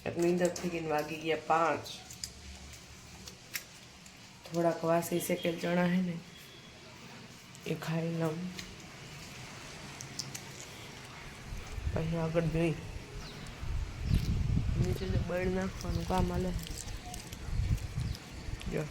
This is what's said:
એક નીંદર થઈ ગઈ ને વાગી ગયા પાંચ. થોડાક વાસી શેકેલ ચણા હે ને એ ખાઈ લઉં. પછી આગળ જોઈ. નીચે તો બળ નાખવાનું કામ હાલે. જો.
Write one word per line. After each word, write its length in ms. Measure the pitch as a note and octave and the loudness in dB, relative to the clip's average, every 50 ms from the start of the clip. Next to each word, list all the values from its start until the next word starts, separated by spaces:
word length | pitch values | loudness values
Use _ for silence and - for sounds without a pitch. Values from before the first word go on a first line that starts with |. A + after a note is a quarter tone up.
| - | -2
એક 100 | - - E3 E3+ | -2 2 4 6
નીંદર 260 | F3 F3+ F3+ F3+ F3 - - | 6 6 6 6 4 4 2
થઈ 120 | - F3 E3 | -2 -2 -2
ગઈ 80 | E3 D#3+ | 0 0
ને 60 | D#3 D3+ | 2 2
વાગી 260 | D3+ D3+ D#3 D#3+ D#3 D#3 | 2 2 0 -4 -4 0
ગયા 220 | D#3+ D#3 D#3 - - | 0 0 0 4 6
પાંચ. 360 | E3 E3 E3+ D#3 C#3+ - - - - - - - - - - - - - - - - - - - - - - - - - - - - - - - - - - - - - - - - - - - - - - - - - - - - - - | 6 8 8 6 4 2 -2 -6 -10 -10 -12 -14 -10 -10 -10 -10 -10 -14 -12 -12 -12 -12 -12 -14 -14 -16 -16 -16 -16 -16 -16 -16 -16 -14 -14 -14 -16 -16 -16 -10 -8 -8 -8 -10 -16 -18 -18 -18 -18 -18 -18 -18 -18 -18 -18 -18 -18 -16 -12
થોડાક 360 | - D#3+ E3+ E3+ E3+ D#3+ - - E3 | -2 2 4 6 6 4 4 4 6
વાસી 300 | E3 E3+ E3+ - F3+ E3+ D#3+ | 6 6 4 4 2 2 4
શેકેલ 300 | - F3+ F3 - F3 E3 E3+ - | 2 0 2 2 0 0 2 2
ચણા 260 | E3+ F3 F3+ F3+ F3 F3 | 4 6 6 6 6 6
હે 60 | F#3 F#3 F3 | 6 4 4
ને 80 | E3 E3 - - - - - - - - - - - - - - - - - - - - - - - - - - - - - | 0 -2 -6 -10 -16 -16 -16 -16 -16 -16 -16 -16 -16 -16 -16 -16 -16 -16 -16 -14 -14 -14 -14 -16 -16 -16 -16 -16 -16 -8 -4
એ 80 | - D#3+ | -2 -2
ખાઈ 400 | D#3 - D#3+ D#3+ E3 E3 E3 E3 E3 | -2 0 0 0 2 2 2 2 2
લઉં. 160 | E3 D#3+ D#3 E3+ F3+ F#3 F3+ - - - - - - - - - - - - - - - - - - - - - - - - - - - - - - - - - - - - - - - - - - - - - - - - - - - - - - - - - - - - - - - - - - - | 2 2 2 0 -4 -4 -6 -6 -10 -10 -12 -12 -14 -14 -14 -12 -12 -12 -12 -12 -12 -12 -12 -12 -12 -12 -12 -12 -12 -12 -12 -12 -12 -12 -10 -10 -10 -8 -6 -6 -6 -6 -8 -10 -10 -10 -12 -12 -12 -12 -12 -12 -12 -12 -12 -12 -12 -12 -12 -12 -12 -12 -12 -12 -10 -8 -8 -8 -6 -6 -6 -2 -2 0
પછી 260 | - E3+ D#3+ D#3+ E3 E3 D#3+ | 2 2 2 2 2 2 2
આગળ 240 | D#3+ D#3+ E3+ E3 D#3 D#3+ | 4 4 4 4 4 4
જોઈ. 200 | D#3+ E3+ E3 D3+ - - - - - - - - - - - - - - - - - - - - - - - - - - - - - - - - - - - - - - - - - | 4 4 4 2 0 -4 -8 -8 -8 -10 -8 -8 -8 -8 -8 -8 -8 -10 -10 -8 -4 -4 0 0 0 0 -2 -4 -4 2 4 4 6 6 4 2 2 4 4 4 4 4 4 4 4
નીચે 240 | - F#3 - - F#3+ F#3 | 4 4 4 0 2 2
તો 60 | F#3+ F#3 F3+ F3 | 2 2 2 2
બળ 200 | F3 F3+ F#3 F#3 F#3 | 2 2 2 2 2
નાખવાનું 480 | F#3 F#3+ F#3+ - - F#3 F3+ F3 E3+ E3+ - | 2 0 0 -2 -2 -2 0 0 0 2 2
કામ 160 | F#3 F#3 F3+ F3+ | 4 4 4 4
હાલે. 180 | F3 F3+ F#3 F3+ F3 - - - - - - - - - - - - - - - - - - - - - - - - - - - - - - - - - - - - - - - - - - - | 4 2 2 2 0 0 -2 -4 -6 -6 -6 -6 -6 -6 -6 -8 -8 -8 -8 -10 -10 -8 -4 0 0 2 4 4 2 2 2 -4 -2 -2 -2 -2 -2 -4 -8 -12 -12 -8 -6 -6 -6 -4 -4 -2
જો. 100 | E3 D#3+ D#3 D3 | -2 -2 -2 -2